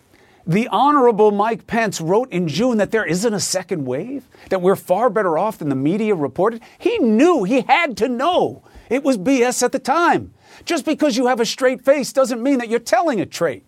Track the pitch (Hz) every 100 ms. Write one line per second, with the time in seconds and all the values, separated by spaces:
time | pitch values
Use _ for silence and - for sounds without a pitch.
0 | _ _ _ _ - 196 247 196 277 294
1 | 240 208 214 202 220 220 - 233 214 -
2 | 160 208 262 180 170 143 254 220 190 220
3 | 170 180 233 196 - 185 180 175 127 131
4 | 233 285 - - - 185 180 190 - 185
5 | 247 208 190 156 214 - 156 131 143 208
6 | 214 180 135 143 208 226 - - 349 466
7 | 240 214 339 311 185 254 208 311 339 196
8 | 254 240 311 330 143 127 _ - - 247
9 | 285 226 226 269 247 - 247 262 - 311
10 | 339 180 92 _ _ - - 320 - 294
11 | 302 226 247 240 226 - 262 254 - 294
12 | 226 277 247 240 262 262 233 233 233 349
13 | 339 214 127 - 165 98